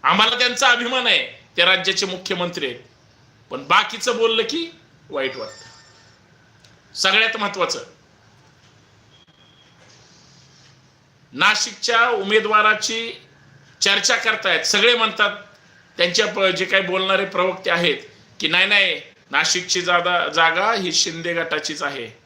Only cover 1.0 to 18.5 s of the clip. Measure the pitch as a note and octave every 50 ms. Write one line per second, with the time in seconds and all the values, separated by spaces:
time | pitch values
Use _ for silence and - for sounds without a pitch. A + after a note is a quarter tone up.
1 | A#3+ A#3 G3 D3+ B2+ - - - - _ _ - F3 F3+ F#3+ F3+ F3 F#3+ F#3 F#3+
2 | G3+ F#3 F#3 F#3 - - G3 F3 F3 F3 E3+ F3 C#3+ B2+ A#2+ - - - _ _
3 | _ _ _ _ _ _ _ _ _ _ - C3 C#3 C#3+ E3+ G3+ - - A3+ A3
4 | - B3 A#3 G#3+ A3+ A3+ A3+ A3 G#3+ - C#4+ E4 E4 E4 - - _ _ _ _
5 | _ - D#3 C#3 C3+ C3 C3 C3 A2 G2+ - - - - - - - - - _
6 | _ - _ _ _ _ _ _ _ _ _ _ _ - - _ _ _ _ -
7 | - F#3+ F#3+ G#3+ A3 A3+ A3+ A3 G#3 G3 F3 F#3+ F3 - - A#2 - - - _
8 | _ _ _ _ _ _ _ _ _ _ _ _ _ _ _ _ _ _ _ _
9 | _ _ _ _ _ _ _ _ _ _ _ _ _ _ _ _ - - - -
10 | - _ - - - _ _ - - _ - _ - - - _ _ _ _ _
11 | _ _ _ _ _ _ C3 C3 F3 G3+ G#3+ G#3 - A#3 G3+ - - - A#3 A3+
12 | A#3 B3 A#3+ G#3 G3 G3+ G#3+ A3 G3+ G#3 G#3+ G#3+ G#3+ G#3+ G#3+ G#3+ - - A3+ A3+
13 | A3+ A#3 - - - - - _ _ - - - - - - _ - G3 G3 G#3
14 | G3 - A#3+ A3 - A3+ G#3 G3 - F#3+ E3+ D#3 - - - G3+ G#3 A#3+ A#3+ A#3
15 | A3+ G#3+ G#3+ - G#3 G3+ G#3 - - - - - _ - - - _ _ _ -
16 | F3 F3+ F3 - G#3+ G3+ - G3 G3 F#3+ F3+ E3 F#3 F#3+ G3+ F#3+ F#3+ F3 F3+ F#3+
17 | F#3+ F#3+ F#3+ F#3+ G3 F#3+ - F3+ F#3 F#3 F3+ - - F#3 E3+ E3+ F3 E3 C#3 -
18 | - - - - - _ - _ - D#3